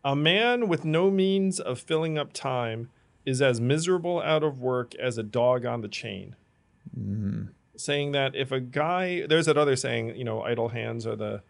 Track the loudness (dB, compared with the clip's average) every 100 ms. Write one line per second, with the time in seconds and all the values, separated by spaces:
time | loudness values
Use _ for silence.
0 | 0 2 4 4 2 2 0 0 2 2
1 | 4 4 2 2 2 -2 -4 -6 -2 -2
2 | 0 -2 -4 -6 -4 -2 -2 -6 -10 _
3 | _ _ -2 4 4 4 2 2 2 0
4 | 0 -2 2 2 2 0 0 0 -2 -4
5 | -4 -2 -2 2 4 4 0 -4 -6 -8
6 | -10 -10 -12 -20 _ _ _ _ -14 -8
7 | -6 -4 -4 -4 -8 -14 _ -12 -4 -2
8 | 0 0 -2 -2 -2 -4 -2 -2 0 0
9 | -2 -4 2 4 6 4 4 2 0 -2
10 | -4 -6 -4 -4 -2 0 -2 -2 -6 -6
11 | -6 -6 -6 -6 _